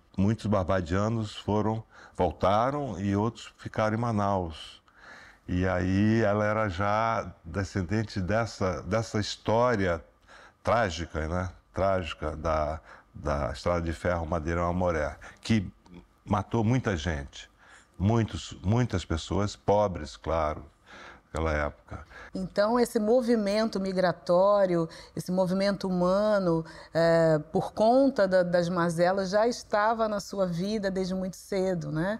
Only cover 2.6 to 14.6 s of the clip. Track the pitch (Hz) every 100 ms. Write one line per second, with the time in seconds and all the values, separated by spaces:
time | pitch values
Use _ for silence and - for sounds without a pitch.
2.6 | 123 147 139 87 101 98 110 120 - -
3.6 | - - 107 110 120 110 101 98 87 78
4.6 | - - _ _ - - - - - 90
5.6 | 92 90 92 98 107 113 107 104 104 107
6.6 | 107 87 101 107 113 110 85 - 82 101
7.6 | 98 104 90 107 107 - 90 107 117 -
8.6 | 95 78 78 110 113 110 101 - - 110
9.6 | 123 113 95 85 - _ _ - - _
10.6 | - 107 107 80 85 78 78 87 92 -
11.6 | _ - 95 95 80 - 76 76 78 78
12.6 | 76 76 - - _ - 76 71 64 -
13.6 | 87 87 82 80 90 87 80 85 76 85